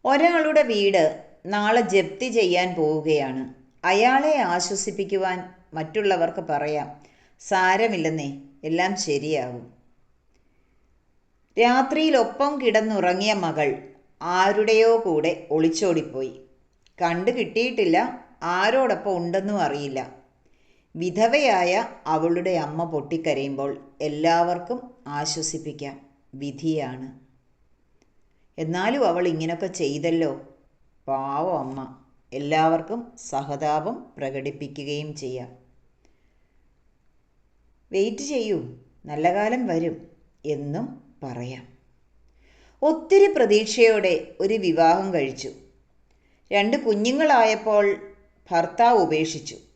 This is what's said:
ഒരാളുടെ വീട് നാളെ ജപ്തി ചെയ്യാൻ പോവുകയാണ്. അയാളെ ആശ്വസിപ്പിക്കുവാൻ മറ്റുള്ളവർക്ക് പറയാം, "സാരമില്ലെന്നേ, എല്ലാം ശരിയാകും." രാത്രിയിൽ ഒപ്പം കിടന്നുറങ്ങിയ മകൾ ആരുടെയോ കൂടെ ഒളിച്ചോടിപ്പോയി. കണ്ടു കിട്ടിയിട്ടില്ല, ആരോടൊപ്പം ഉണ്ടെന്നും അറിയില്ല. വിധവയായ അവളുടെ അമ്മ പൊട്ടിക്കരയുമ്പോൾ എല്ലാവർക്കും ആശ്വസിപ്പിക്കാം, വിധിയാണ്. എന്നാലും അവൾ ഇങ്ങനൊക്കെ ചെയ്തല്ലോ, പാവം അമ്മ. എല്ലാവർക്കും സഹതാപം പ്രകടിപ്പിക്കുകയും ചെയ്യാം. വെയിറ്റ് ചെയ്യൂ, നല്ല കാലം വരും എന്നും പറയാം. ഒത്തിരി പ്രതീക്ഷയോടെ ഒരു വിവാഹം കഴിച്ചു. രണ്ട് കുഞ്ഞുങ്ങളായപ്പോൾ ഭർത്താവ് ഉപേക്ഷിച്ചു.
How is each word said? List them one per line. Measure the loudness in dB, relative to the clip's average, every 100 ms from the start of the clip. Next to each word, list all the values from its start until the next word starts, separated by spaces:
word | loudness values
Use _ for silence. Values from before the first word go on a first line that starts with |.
ഒരാളുടെ | 2 4 4 4 4 2
വീട് | 2 2 4 4 4 0 -16 _ -6
നാളെ | -2 2 2 4
ജപ്തി | 2 2 -4 -2
ചെയ്യാൻ | 2 2 2 0
പോവുകയാണ്. | 0 0 0 0 0 0 -6 -10 -14 _ _
അയാളെ | 0 2 4 4 2 2 0
ആശ്വസിപ്പിക്കുവാൻ | -2 -2 -4 -6 -6 -4 -2 -2 -4 -10 -20 _
മറ്റുള്ളവർക്ക് | -8 -6 -2 2 2 0 -2
പറയാം, | -4 -4 -2 -4 -6 -14 -20 _ _ _
"സാരമില്ലെന്നേ, | -2 2 2 4 2 0 -2 -2 -6 -10 -16 _
എല്ലാം | -4 -2 0 -2
ശരിയാകും." | -2 -2 0 -2 -4 -10 -16 _ _ _ _ _ _ _ _ _ _ _ _ _ _ _ _ _ _ 2
രാത്രിയിൽ | 4 4 2 2 4 4
ഒപ്പം | 2 0 -2 2
കിടന്നുറങ്ങിയ | 2 2 2 0 2 2 0
മകൾ | 0 -2 0 -2 -2 -10 -20 _ _
ആരുടെയോ | -4 2 2 4 4 6 6 4
കൂടെ | 2 0 0 -4 -2
ഒളിച്ചോടിപ്പോയി. | 2 2 2 0 0 -2 -8 -8 -10 -20 _ _ _ _ -4
കണ്ടു | -2 0 -2
കിട്ടിയിട്ടില്ല, | -2 -2 -2 -2 0 2 2 0 -8 -18 _ -4
ആരോടൊപ്പം | 0 2 2 0 -2 -2 -4
ഉണ്ടെന്നും | -2 -2 -2 -2
അറിയില്ല. | -2 -4 -6 -8 -10 -16 _ _ _ _ _ _ _
വിധവയായ | -6 -4 2 2 4 2 2 2 0 -2 -10 -2
അവളുടെ | 0 2 0 0 -2
അമ്മ | -2 -6
പൊട്ടിക്കരയുമ്പോൾ | -4 -6 -4 -4 -2 -2 -4 -4 -6 -6 -14 _
എല്ലാവർക്കും | -6 0 2 2 2 -2 -4 -8 -10 -20 -10
ആശ്വസിപ്പിക്കാം, | -6 -6 -6 -6 -8 -10 -12 -12 -14 -20 _ _
വിധിയാണ്. | -10 -10 -6 -4 -2 -4 -10 -14 -16 _ _ _ _ _ _ _ _ _ _ _ _ _ -10
എന്നാലും | -6 -2 -2 2 2
അവൾ | 2 0
ഇങ്ങനൊക്കെ | 0 -4 -4 -6
ചെയ്തല്ലോ, | -4 -4 -2 -2 0 0 -4 -14 _ _ _ _ _ -6
പാവം | -6 -4 -4 -2 -4
അമ്മ. | -6 -10 -14 -18 _ _ _
എല്ലാവർക്കും | -10 -2 2 2 2 -2 -10 -10 -18
സഹതാപം | -8 -6 -6 -4 -2 -2 -2 -10 -14
പ്രകടിപ്പിക്കുകയും | -10 -8 -6 -8 -10 -12 -10 -8 -8 -8 -10
ചെയ്യാം. | -10 -10 -12 -20 _ _ _ _ _ _ _ _ _ _ _ _ _ _ _ _ _ _ _ _ _ _ _
വെയിറ്റ് | -2 -2 -4
ചെയ്യൂ, | -6 -4 -2 -4 -6 -16 _ _ -10
നല്ല | -2 0
കാലം | 0 -2 -2 -2
വരും | -2 -2 -6 -16 _ _ _
എന്നും | -8 -6 -6 -6 -8 -12 _ _
പറയാം. | -12 -10 -10 -14 -18 _ _ _ _ _ _ _ _ _ _ _
ഒത്തിരി | 0 0 4 6 6
പ്രതീക്ഷയോടെ | 4 4 4 2 6 6 6 2 0 -4 -4
ഒരു | -2 0
വിവാഹം | 0 4 4 4 0
കഴിച്ചു. | -2 -2 -6 -12 -14 -20 _ _ _ _ _ _ _ _
രണ്ട് | 0 2 0
കുഞ്ഞുങ്ങളായപ്പോൾ | 0 0 0 2 4 6 6 2 2 2 2 0 -8 -20 _ _ _
ഭർത്താവ് | -2 -2 4 6 6
ഉപേക്ഷിച്ചു. | 4 0 -2 -4 -12 -16 -20